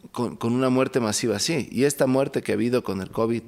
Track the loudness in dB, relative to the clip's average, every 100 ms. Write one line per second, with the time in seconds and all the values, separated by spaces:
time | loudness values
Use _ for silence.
0 | -12 -6 -6 -4 -2 0 2 2 2 0
1 | 0 0 0 0 0 -2 -2 0 0 2
2 | 2 2 0 -2 -2 0 2 0 0 -4
3 | -4 -2 0 -2